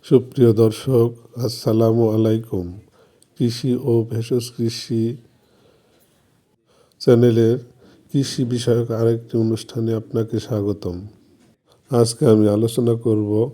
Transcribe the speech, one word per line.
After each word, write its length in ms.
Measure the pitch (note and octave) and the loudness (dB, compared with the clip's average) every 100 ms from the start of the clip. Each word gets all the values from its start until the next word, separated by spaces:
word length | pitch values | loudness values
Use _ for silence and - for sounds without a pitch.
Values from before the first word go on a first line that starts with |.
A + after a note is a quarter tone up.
| - | 4
সুপ্রিয় 460 | C3+ A2+ - A#2+ | 2 2 2 4
দর্শক, 580 | A2 A2 G#2+ - B2+ A#2 A#2+ - - | 4 2 0 0 2 2 -2 -18 -8
আসসালামু 680 | A#2+ - - A2+ A2+ A2+ A2+ | -8 -4 -2 2 2 2 2
আলাইকুম। 560 | A2 A2 A2 A#2 F#2+ F2 F#2 - _ _ _ _ _ | 2 2 0 -4 -8 -8 -12 -20 _ _ _ _ _
কৃষি 360 | A#2+ A#2+ C3+ B2 | -4 -2 -4 -2
ও 100 | C3 A#2 A2+ | 0 0 0
ভেষজ 340 | A2+ A2+ B2+ A#2+ - | -6 -4 -4 -4 -6
কৃষি 460 | A2+ A#2 - A#2 A2+ C3+ _ _ _ _ _ _ _ _ _ _ _ _ _ _ _ _ _ _ | -6 -6 -6 -4 -2 -6 _ _ _ _ _ _ _ _ _ _ _ _ _ _ _ _ _ _
চ্যানেলের 580 | - A#2 A#2+ A2+ A2+ B2+ - _ - _ _ | 4 6 6 4 2 0 -6 _ -20 _ _
কৃষি 300 | C#3 C#3 - | -4 -4 -4
বিষয়ক 440 | B2 B2 A#2+ A#2 A#2 | -4 -2 0 0 0
আরেকটি 440 | A2 A2+ A2+ A#2 A#2 | 0 0 0 -2 -2
অনুষ্ঠানে 520 | A2+ A2+ - B2 A2+ | 0 -2 -6 -6 -4
আপনাকে 420 | A2+ A2 A#2 A2 A2 | -4 -4 -6 -4 -6
স্বাগতম। 560 | - G#2+ G2+ G2+ F#2 F2 G#2 - _ _ _ _ _ _ _ | -4 -4 -4 -4 -6 -10 -14 -20 _ _ _ _ _ _ _
আজকে 320 | B2 A#2 - D3 | 2 2 2 4
আমি 200 | A2 G#2+ | 4 4
আলোচনা 460 | G#2 A2+ - A#2+ | 2 0 0 -2
করব 360 | A2+ A#2 G#2+ G#2 G#2+ B2 | 0 0 -2 0 -2 -2